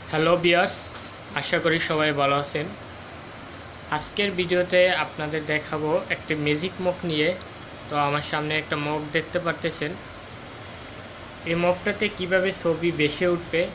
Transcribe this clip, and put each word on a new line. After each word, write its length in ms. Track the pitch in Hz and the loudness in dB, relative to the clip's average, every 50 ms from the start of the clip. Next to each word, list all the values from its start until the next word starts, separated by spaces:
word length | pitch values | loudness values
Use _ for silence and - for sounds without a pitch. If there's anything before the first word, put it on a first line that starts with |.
| - - | -10 -4
হ্যালো 240 | - 156 156 165 175 175 165 | 0 2 4 6 4 6 6
ভিউয়ার্স, 320 | 175 170 175 185 208 - - - - - - - - - - - - - 143 | 6 6 6 6 4 2 0 -2 -4 -8 -12 -14 -14 -14 -14 -14 -6 -6 -4
আশা 180 | 139 - - 170 165 | -2 0 0 2 4
করি 140 | 170 160 165 160 - | 4 2 4 2 2
সবাই 200 | 165 156 151 151 147 143 | 2 2 4 2 4 4
ভালো 160 | 143 139 139 143 143 | 4 4 4 4 2
আছেন। 220 | - - 151 151 180 202 - - - - - - - - - - - - - - - - - - - - - - - - | 0 0 -2 -4 -4 -6 -12 -14 -14 -14 -14 -14 -14 -14 -14 -14 -14 -14 -14 -14 -14 -14 -14 -14 -14 -14 -14 -8 -4 -2
আজকের 340 | 151 - - - - 202 202 190 175 | -2 -2 -2 -2 0 0 0 2 0
ভিডিওতে 420 | 185 175 180 180 180 180 190 180 180 185 180 160 151 | 0 2 4 2 2 4 6 6 6 6 6 2 0
আপনাদের 380 | 143 - - 156 151 151 160 151 151 151 | -2 -2 -6 -4 -2 -2 -4 -2 0 0
দেখাবো 380 | 151 151 - - 151 151 151 156 185 190 - 185 | 0 0 -2 -4 -2 0 2 2 2 2 0 -6
একটি 180 | - - - 160 151 147 | -6 -2 -4 -2 0 2
ম্যাজিক 300 | 147 151 151 165 185 - - 185 | 2 2 2 0 -4 -4 -2 0
মগ 120 | 180 180 180 - 175 | 0 0 0 -2 -2
নিয়ে। 180 | 160 151 151 156 185 - - - - - - - - - - - | 2 2 2 2 2 -2 -6 -14 -14 -14 -14 -14 -14 -14 -10 -4
তো 60 | 151 147 147 | 0 2 2
আমার 180 | 143 143 147 143 - | 2 2 0 -2 0
সামনে 220 | - 156 147 151 156 156 151 | -2 0 0 2 0 0 0
একটা 140 | - - 151 147 | 0 -2 -2 0
মগ 140 | 147 151 156 151 151 147 | 0 -2 -2 -4 -2 -2
দেখতে 220 | 165 156 156 - 175 170 | -2 -2 0 -2 -2 0
পারতেছেন। 460 | 170 160 156 - 170 160 - 151 151 180 196 - - - - - - - - - - - - - - - - - - - - - - - - - - - - - 170 | 0 -2 0 -2 -4 -2 -2 -4 -4 -6 -8 -12 -14 -14 -16 -16 -14 -14 -14 -14 -14 -14 -14 -14 -14 -14 -14 -14 -14 -14 -14 -14 -14 -14 -14 -14 -14 -14 -10 -2 -2
এই 60 | 165 170 175 | 0 2 4
মগটাতে 420 | 175 180 180 - 214 196 190 220 202 202 - | 2 2 2 0 -2 0 0 0 -2 0 -2
কিভাবে 320 | 185 175 185 190 185 196 190 - - | -2 2 2 2 2 2 0 0 2
ছবি 280 | 175 165 156 170 175 165 147 | 0 0 2 2 0 2 4
ভেসে 260 | 151 147 147 - 180 180 175 | 2 2 2 2 2 2 2
উঠবে 280 | 170 170 - - 160 175 190 190 | 2 -2 -2 0 0 0 0 -2